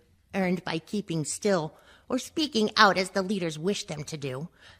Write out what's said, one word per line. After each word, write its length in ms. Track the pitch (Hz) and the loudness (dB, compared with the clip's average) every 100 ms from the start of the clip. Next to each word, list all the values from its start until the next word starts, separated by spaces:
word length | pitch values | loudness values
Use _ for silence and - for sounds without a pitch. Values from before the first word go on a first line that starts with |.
| _ _ _ | _ _ _
earned 300 | 196 185 185 | -2 0 0
by 140 | - 165 | -2 -4
keeping 460 | - 214 196 165 | -4 -4 -2 -4
still 500 | 147 - 208 190 151 - - - _ | -4 -4 0 0 0 -8 -20 -20 _
or 100 | 262 | -4
speaking 520 | - - 302 220 214 - | -4 -4 -2 2 2 6
out 200 | 214 185 | 6 6
as 140 | 190 | 2
the 120 | 196 | 0
leaders 360 | 185 202 175 151 | 0 0 -2 -2
wished 300 | 165 202 - | -2 -2 -4
them 160 | 156 | -8
to 120 | 151 160 | -8 -8
do, 320 | 139 131 160 - - | -6 -6 -8 -14 -20